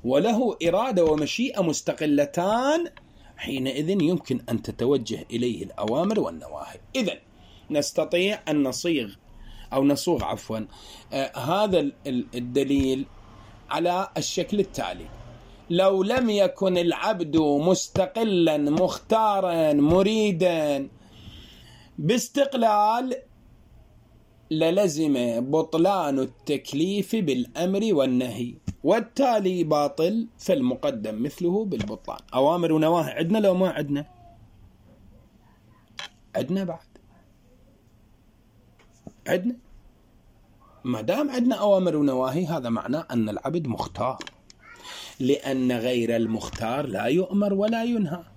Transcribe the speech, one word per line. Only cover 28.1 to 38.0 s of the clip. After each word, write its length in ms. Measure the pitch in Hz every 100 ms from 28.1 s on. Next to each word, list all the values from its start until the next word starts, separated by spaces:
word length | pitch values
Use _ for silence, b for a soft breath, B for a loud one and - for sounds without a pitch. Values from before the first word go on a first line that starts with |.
| 127 127 113 123 - - -
والتالي 800 | 143 220 226 - 262 220 190 180
باطل، 640 | 156 147 143 143 165 226 226 -
فالمقدم 840 | - 165 123 127 147 120 107 107
مثله 420 | 139 - 170 196
بالبطلان. 540 | 214 127 104 107 - - -
أوامر 380 | 127 143 175 165
ونواهي 400 | 156 156 170 143
عندنا 260 | - 165 220
لو 160 | 202
ما 160 | 180 185
عندنا؟ 360 | 151 143 143 151 - - - - - - _ - - - - _ _ _ _ _ - _ - - _ _ -
عندنا 280 | 123 190
بعد. 220 | 180 160 _ - - - _ _ _ _ _ _ _ _